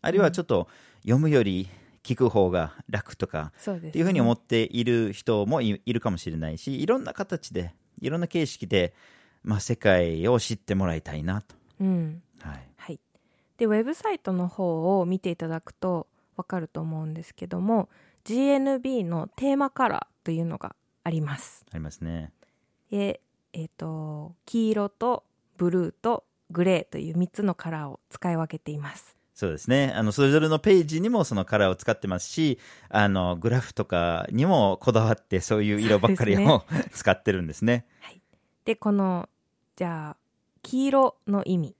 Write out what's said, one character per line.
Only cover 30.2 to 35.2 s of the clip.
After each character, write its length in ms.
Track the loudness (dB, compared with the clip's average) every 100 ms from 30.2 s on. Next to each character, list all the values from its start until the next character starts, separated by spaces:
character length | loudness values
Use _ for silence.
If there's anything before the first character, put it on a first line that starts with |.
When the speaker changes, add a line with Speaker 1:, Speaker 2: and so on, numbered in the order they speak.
Speaker 1:
れ 80 | 6
ぞ 100 | 6
れ 100 | 4
の 100 | 2
ペ 220 | 6 6
ー 40 | 4
ジ 160 | -2
に 80 | 0
も 140 | 0
そ 100 | 0
の 120 | -2 0
カ 120 | 4
ラ 100 | 4
ー 20 |
を 40 | 2
使 160 | -2
っ 80 | -2
て 80 | -2
ま 120 | -4
す 100 | -6
し、 300 | -2 0 0 -8 -20 -2
あ 200 | 2 4
の、 280 | 4 0 0
グ 120 | 0
ラ 100 | 0
フ 140 | -2
と 120 | -6 -2
か 420 | 0 0 -2 -2
に 160 | 0 4
も 320 | 4 4 2
こ 100 | 2
だ 120 | 4
わ 100 | 4
っ 20 |
て 240 | 0